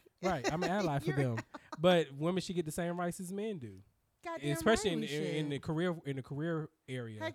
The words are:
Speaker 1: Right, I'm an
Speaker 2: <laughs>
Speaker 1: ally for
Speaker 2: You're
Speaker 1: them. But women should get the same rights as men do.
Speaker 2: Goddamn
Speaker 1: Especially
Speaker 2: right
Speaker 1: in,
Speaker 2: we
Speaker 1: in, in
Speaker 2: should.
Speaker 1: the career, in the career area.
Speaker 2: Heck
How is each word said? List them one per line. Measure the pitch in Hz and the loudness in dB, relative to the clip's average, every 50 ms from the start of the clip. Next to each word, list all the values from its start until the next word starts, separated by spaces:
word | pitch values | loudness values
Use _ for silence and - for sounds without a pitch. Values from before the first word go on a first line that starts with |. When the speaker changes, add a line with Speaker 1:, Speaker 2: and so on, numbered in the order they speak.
| - - _ - | -20 -20 _ -4
Speaker 1:
Right, | - 185 - 151 - 392 147 | 0 0 0 2 0 0 0
I'm | 165 180 | 2 2
an | 165 | 2
Speaker 2:
<laughs> | |
Speaker 1:
ally | 180 208 196 165 143 139 | 2 2 2 2 2 0
for | - 170 | 0 0
Speaker 2:
You're | - | 2
Speaker 1:
them. | 143 139 127 117 113 - - - - - - - - | 2 2 2 2 -2 -4 -8 -12 -18 -18 -16 -4 4
But | 156 185 180 170 156 139 135 | 6 6 8 6 6 2 0
women | 139 151 170 185 185 | -2 0 0 0 0
should | - - 190 | 0 -2 -2
get | 175 165 | -2 -2
the | 156 | -2
same | 147 - 170 170 175 175 | -2 -2 -2 -2 -2 -2
rights | 175 175 170 - | -2 -2 -2 -4
as | 190 175 190 | -6 -8 -6
men | 196 208 226 208 165 | -4 -4 -4 -4 -6
do. | 120 107 98 95 101 _ _ _ _ _ _ _ - | -8 -10 -12 -14 -18 _ _ _ _ _ _ _ -12
Speaker 2:
Goddamn | - - - - 147 | -10 -8 -4 -2 -2
Speaker 1:
Especially | 147 - - - - - 214 202 | -2 2 4 4 4 4 4 2
Speaker 2:
right | 170 | 0
Speaker 1:
in, | 156 | 0
Speaker 2:
we | 151 143 | 0 -2
Speaker 1:
in, | 143 151 156 | -2 -2 -2
in | - - 151 156 | 0 0 0 0
Speaker 2:
should. | 143 143 | -2 -2
Speaker 1:
the | 135 | -4
career, | - - 160 156 175 180 170 160 - | -2 -2 0 0 2 0 0 -2 -2
in | 143 139 135 | -4 -4 -4
the | |
career | 127 - 143 139 151 170 165 156 156 - _ _ _ - | -4 -6 -6 -4 -2 -2 -2 -2 -4 -6 _ _ _ -8
area. | 131 127 120 113 110 107 | -6 -6 -6 -6 -6 -6
Speaker 2:
Heck | 320 320 | -6 -6